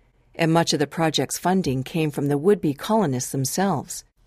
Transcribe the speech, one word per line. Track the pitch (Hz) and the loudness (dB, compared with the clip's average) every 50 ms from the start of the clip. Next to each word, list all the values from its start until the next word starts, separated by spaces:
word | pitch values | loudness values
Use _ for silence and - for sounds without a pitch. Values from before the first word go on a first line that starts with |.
| _ _ _ _ _ _ - | _ _ _ _ _ _ -4
and | - 165 160 165 | -2 0 4 4
much | 170 165 - - | 4 4 2 2
of | 147 | 0
the | 143 | 0
project's | 135 - - 165 156 147 - 135 - - - | -2 -2 0 0 0 0 0 -2 -2 -4 -2
funding | - 175 185 190 170 147 127 131 131 | 0 0 2 2 2 0 -2 -2 -4
came | - - 165 156 151 | -4 -2 -2 0 0
from | - - 143 143 | 0 -2 0 0
the | 143 | 0
would-be | 143 151 196 208 196 - 156 139 | 2 4 2 2 4 2 -2 -2
colonists | - - - 214 226 202 147 131 123 - - - | -2 -2 0 0 2 2 0 0 -2 -4 -4 -4
themselves, | 135 135 - - - 190 196 170 127 - - - - - _ _ _ _ | -4 -2 -2 -2 0 0 0 0 -2 -4 -8 -12 -14 -14 _ _ _ _